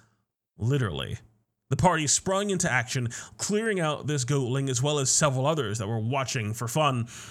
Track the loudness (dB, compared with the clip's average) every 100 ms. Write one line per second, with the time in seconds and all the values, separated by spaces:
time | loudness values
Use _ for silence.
0 | _ _ _ _ _ -4 0 0 0 -4
1 | -6 -8 -12 _ _ _ _ 2 4 4
2 | 2 0 2 0 0 0 2 0 0 -2
3 | -4 -6 -14 -6 -2 0 2 0 0 -2
4 | -2 -2 0 0 2 0 0 0 0 0
5 | 2 2 2 2 0 0 -2 -4 -4 -2
6 | -2 -2 -2 -2 -4 -4 -2 2 2 2
7 | -4 -8 -16